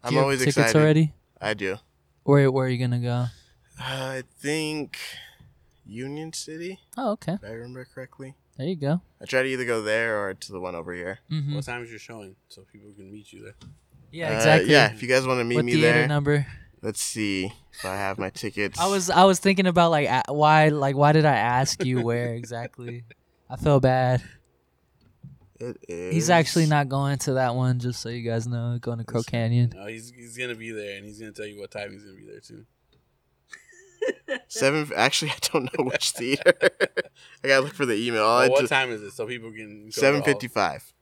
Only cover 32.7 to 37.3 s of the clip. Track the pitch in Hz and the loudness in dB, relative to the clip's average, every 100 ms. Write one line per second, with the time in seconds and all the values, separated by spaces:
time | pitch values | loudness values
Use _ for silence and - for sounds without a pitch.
32.7 | _ _ _ _ _ _ _ _ - _ | _ _ _ _ _ _ _ _ -20 _
33.7 | 349 381 _ 508 - - 254 _ - 135 | -20 _ _ -6 -6 -10 -12 _ -2 0
34.7 | 151 147 85 117 - 151 - - 156 123 | 0 -4 0 2 2 -4 -6 -4 -2 -2
35.7 | - 131 123 - - 123 139 - - 196 | -4 -2 -2 -4 -4 -2 2 2 4 0
36.7 | _ - - - _ - | _ -4 -4 -10 _ -20